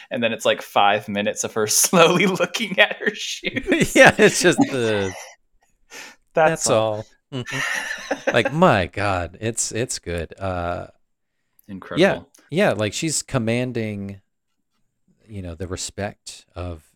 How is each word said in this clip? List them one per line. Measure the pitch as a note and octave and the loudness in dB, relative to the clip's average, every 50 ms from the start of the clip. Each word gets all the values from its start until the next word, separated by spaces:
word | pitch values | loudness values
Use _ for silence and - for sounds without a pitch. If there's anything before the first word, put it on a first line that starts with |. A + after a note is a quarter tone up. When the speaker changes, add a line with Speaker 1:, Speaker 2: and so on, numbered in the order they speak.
| - - | -12 -8
Speaker 1:
and | - A#2+ | -4 -2
then | A#2 A2+ | -2 -2
it's, | A2+ G#2+ - | -2 0 2
like, | A#2 A2 - | 2 2 0
five | - - - A#2+ G2+ G2+ G#2 G#2+ - - | -2 -2 2 4 4 4 4 2 -2 -4
minutes | G2 G2+ G#2 B2+ - - | -4 -2 -2 -2 -4 -4
of | - G#2+ - | -6 -4 -2
her | A2+ G#2 | -2 0
<laughs> | |
slowly | - - - - - - F3 E3 D#3+ F3 F3+ G3+ | 0 2 2 2 4 6 6 6 6 6 4 2
looking | F#3 F#3 F3 F3 - - - A3+ F3 F#3 G#3 | 2 0 0 -2 -4 -4 -6 -6 -2 2 2
at | G#3 - - - | 2 2 2 -4
her | - G#3 G#3+ | -6 -6 -6
shoes. | - - - - - - - - - - G4+ E4+ D#4+ - - - | -6 -8 -10 -8 -8 -8 -8 -8 -6 -2 0 2 2 2 4 6
Speaker 2:
<laughs> | |
Yeah, | - C4 - - | 8 8 8 8
it's | - G#3+ G3 - - | 6 4 4 4 4
just | - F3+ C#3 - | 4 4 4 4
the, | C4+ - C3+ B2+ A#2 A2 G#2+ G2+ G2 F#2+ - - - - - _ _ _ | 2 2 0 -2 0 0 0 0 -2 -4 -6 -10 -16 -18 -20 _ _ _
Speaker 1:
<laughs> | _ _ _ _ _ _ _ _ - - - - - _ _ _ - | _ _ _ _ _ _ _ _ -20 -18 -18 -20 -20 _ _ _ 0
"That's | E3 D#3+ D#3 D#3+ - - | 2 4 4 2 2 0
Speaker 2:
"That's | - | 2
Speaker 1:
all." | B2+ A2 A2 A2 G#2+ G#2+ G#2+ _ _ _ _ - | 2 2 2 0 -2 -4 -8 _ _ _ _ -10
Speaker 2:
all." | C#3+ B2+ | -10 -8
Mm-hmm. | A2+ - C3+ C3+ - - - - - - - - - - C#4 - - - | -8 -6 -6 -6 -4 -4 -4 -6 -6 -8 -10 -10 -8 -8 -6 -4 -2 0
Like, | - B2 A2 - | 0 2 0 2
my | C3+ E3 F#3 E3+ A#2+ G2 F2 | 2 4 6 6 6 4 2
God, | - - G2+ G2+ G2+ F#2+ F2+ F2 E2 F#2+ - | -2 -4 -4 -2 0 0 -2 -4 -6 -8 -6
it's, | G#2+ A#2 A2 - - - | -6 -4 -4 -4 -4 -4
it's | A2 A2 B2+ C3 - - | -4 -4 -4 -4 -6 -10
good. | - F2+ E2+ E2+ D#2+ - - - | -8 -6 -6 -6 -6 -8 -10 -8
Uh, | G2 F#2+ F#2 F2 F2 F2 F2 F2+ F#2 - _ _ _ _ _ _ _ _ _ _ _ _ _ _ _ | -6 -6 -4 -4 -4 -4 -4 -6 -8 -12 _ _ _ _ _ _ _ _ _ _ _ _ _ _ _
Speaker 1:
Incredible. | - G2 F#2 - - - C#3+ F#3 F#3+ C#3 G2 - _ _ _ _ - | -16 -16 -14 -12 -6 -2 2 2 2 0 -2 -8 _ _ _ _ -6
Speaker 2:
yeah, | C#3+ F3+ G#3 D#3 | -2 0 2 2
yeah, | G#2+ | 2
like, | G2+ G#2+ G#2 | 0 -2 -4
she's | - - E3 D#3+ C#3 - | -4 -4 -4 -4 -4 -6
commanding, | - - - C3 A2 A2 A#2 B2 B2+ B2+ A#2+ A#2 A2 G#2+ G#2 G2+ G2 G2 G2 G2 _ _ _ _ _ _ _ _ _ _ _ _ _ _ _ _ _ _ _ _ _ | -6 -4 -2 -2 0 0 0 0 -2 -4 -4 -6 -6 -6 -6 -8 -10 -10 -12 -16 _ _ _ _ _ _ _ _ _ _ _ _ _ _ _ _ _ _ _ _ _
you | - A2 G2 | -14 -12 -10
know, | F2+ F2 E2 | -10 -10 -10
the | D#2+ F#2+ | -10 -10
respect | E2+ F2+ E2+ - - - G2 G2 G#2 - _ - - - - - _ - | -8 -8 -8 -8 -10 -8 -8 -8 -8 -8 _ -18 -20 -18 -20 -20 _ -12
of | F2 F2+ F2 E2+ D#2 _ _ _ | -10 -10 -10 -10 -12 _ _ _